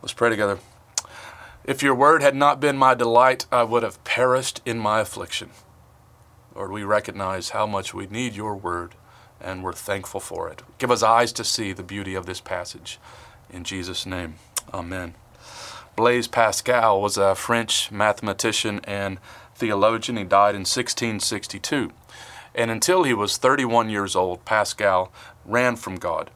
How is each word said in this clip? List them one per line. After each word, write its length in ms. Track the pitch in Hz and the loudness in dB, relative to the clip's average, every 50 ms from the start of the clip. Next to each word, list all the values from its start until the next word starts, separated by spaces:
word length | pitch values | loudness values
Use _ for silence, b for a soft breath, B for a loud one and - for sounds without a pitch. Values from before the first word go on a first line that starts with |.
| - | -10
Let's 120 | - - | -12 -4
pray 160 | - - 117 | 0 2 2
together. 280 | 113 104 107 101 101 90 - - - - _ _ _ - B B B B B B B B B B B B B | 2 2 0 0 0 -2 -6 -20 -20 -20 _ _ _ -10 B B B B B B B B B B B B B
"If 200 | - 139 135 143 | -6 -4 0 2
your 120 | 139 135 | 2 4
word 280 | 120 135 147 160 160 139 | 6 6 6 6 8 6
had 120 | 143 135 | 4 4
not 240 | 135 143 147 143 135 | 6 4 4 4 4
been 180 | 139 147 139 | 0 0 2
my 180 | 139 135 131 127 | 4 4 4 6
delight, 520 | 120 123 120 117 120 127 131 131 - - - - | 4 2 4 6 6 6 6 4 0 -4 -2 0
I 100 | 123 117 | 0 2
would 220 | 110 113 120 113 | 2 2 0 0
have 180 | 104 92 - _ | 0 -6 -8 _
perished 580 | - - 117 123 127 127 131 123 - - - _ | -6 0 2 2 2 2 2 0 -2 -8 -8 _
in 120 | 131 117 113 | -6 -6 -2
my 200 | 110 104 107 110 | 0 0 2 2
affliction." 500 | 107 104 - 107 87 - - - - - - - - _ - _ - _ _ _ _ _ _ _ _ _ _ _ _ _ - | 0 -2 -6 -12 -10 -8 -8 -10 -10 -10 -20 -20 -20 _ -20 _ -20 _ _ _ _ _ _ _ _ _ _ _ _ _ -14
Lord, 180 | - 98 95 98 | -12 -12 -10 -10
we 100 | 107 104 | -10 -2
recognize 680 | 98 104 104 104 - 87 95 98 95 95 92 87 - | 0 0 0 0 -2 -8 -4 -4 -4 -4 -4 -6 -6
how 160 | - 110 107 | -2 -2 -2
much 280 | 107 104 98 95 - - | -2 -2 -4 -6 -6 -10
we 120 | 95 98 | -10 -12
need 280 | 95 98 113 127 123 104 | -10 -6 -6 -6 -6 -6
your 220 | 98 104 107 104 | -6 -6 -6 -8
word, 400 | 98 95 87 87 87 85 87 - _ b b b b b b b _ | -6 -6 -6 -6 -6 -6 -10 -14 _ b b b b b b b _
and 220 | - 90 95 92 92 | -12 -10 -10 -8 -8
we're 120 | 92 85 | -8 -8
thankful 460 | - - - 101 101 95 - - 98 | -8 -6 -4 -4 -4 -6 -8 -10 -10
for 280 | - - 85 85 85 82 | -10 -10 -8 -8 -8 -8
it. 140 | 78 - - _ - _ | -10 -14 -20 _ -12 _
Give 120 | - 120 | 0 0
us 120 | 123 110 113 | 2 4 4
eyes 300 | 110 113 117 123 117 - | 4 6 6 4 2 0
to 100 | - 113 | -6 -4
see 280 | - - - 110 101 95 | -4 -4 -4 -4 -6 -6
the 100 | 90 92 | -8 -10
beauty 320 | 87 98 101 98 92 95 | -10 -10 -10 -8 -6 -6
of 120 | 95 90 | -6 -6
this 140 | 90 90 - | -8 -10 -12
passage. 580 | - - 95 90 87 - - - - - - - B B B B B B B B B B | -8 -8 -8 -8 -8 -10 -14 -16 -16 -16 -16 -16 B B B B B B B B B B
In 140 | - 90 87 | -16 -12 -10
Jesus' 420 | - 95 95 90 90 90 - - | -8 -8 -8 -8 -8 -8 -8 -8
name, 320 | 95 92 90 87 80 80 80 b b b - - - - | -6 -8 -8 -8 -10 -12 -16 b b b -10 -10 -8 -10
amen. 420 | 95 87 85 92 92 90 85 82 - - _ _ B B B B B B B B B B B B | -10 -10 -8 -8 -10 -10 -12 -14 -18 -20 _ _ B B B B B B B B B B B B
Blaise 300 | - 113 120 123 123 113 | 2 4 4 4 4 0
Pascal 720 | - - 120 117 107 - - - - 123 123 113 113 104 98 | 0 2 4 4 4 4 0 0 0 2 4 4 4 4 4
was 160 | 101 104 95 | 2 0 2
a 200 | 104 98 98 95 | 4 4 4 4
French 560 | - - - 120 117 117 107 - - - - 104 | 2 0 0 0 0 2 0 -2 -2 -2 -4 -2
mathematician 880 | 104 104 107 104 - - 107 98 - - 117 107 - - 110 104 101 - | 2 2 2 2 0 -2 -6 -4 0 -2 0 0 0 -2 -2 -4 -6 -6
and 380 | - 101 101 98 98 98 92 B B B B B B B | -8 -6 -6 -4 -6 -6 -8 B B B B B B B
theologian. 640 | - - 113 107 101 98 110 113 113 113 - 120 | -4 -2 0 2 4 4 4 2 2 -2 -4 -4
He 80 | 110 98 | -4 -2
died 320 | 90 98 98 101 104 101 | 2 6 6 6 6 4
in 80 | 101 95 | 0 -4
sixteen 560 | - - 127 123 120 - - 123 117 110 104 | -4 -2 -2 -2 -4 -4 -4 -2 -4 -4 -2
sixty-two. 720 | - - 120 120 - - - 98 - - 156 143 135 - - - _ B B B B B B B B B B | -4 -4 -4 -6 -8 -10 -12 -10 -6 -2 -2 -2 -2 -4 -8 -14 _ B B B B B B B B B B
And 160 | - 117 113 | -2 -2 -2
until 360 | 113 107 - - 180 185 - | 0 -2 0 2 4 4 4
he 100 | 139 120 | 2 2
was 220 | 104 104 104 - | 0 0 -2 -2
thirty-one 520 | - - 127 135 143 131 120 113 117 113 110 | 2 2 4 4 4 2 2 2 2 2 2
years 280 | 107 104 101 95 - | 0 -2 -2 0 0
old, 280 | 92 92 92 90 90 _ | 0 0 0 -2 -6 _
Pascal 680 | - 110 107 104 - - - 104 101 95 92 92 - B B B B B B - | 0 2 2 2 0 -2 0 2 4 4 4 0 -2 B B B B B B -10
ran 300 | - 104 120 123 123 120 | -2 0 2 2 2 0
from 180 | 113 - 98 95 | -2 -6 -10 -10
God. 380 | 90 87 87 82 78 78 - - | -6 -4 -4 -4 -4 -6 -8 -12